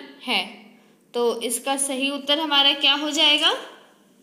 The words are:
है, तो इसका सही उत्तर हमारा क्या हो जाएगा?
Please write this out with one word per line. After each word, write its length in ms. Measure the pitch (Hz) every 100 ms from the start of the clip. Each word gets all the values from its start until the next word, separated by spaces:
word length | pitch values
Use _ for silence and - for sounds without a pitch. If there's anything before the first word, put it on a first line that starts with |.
| - -
है, 220 | - 208 190 - - - _ _ _
तो 280 | 240 240 226
इसका 360 | 240 247 269 269
सही 320 | 269 262 277
उत्तर 300 | 285 285 294
हमारा 340 | 311 285 277
क्या 200 | 294 285
हो 160 | 285 302
जाएगा? 440 | 294 302 294 320 494 - - - _ _ _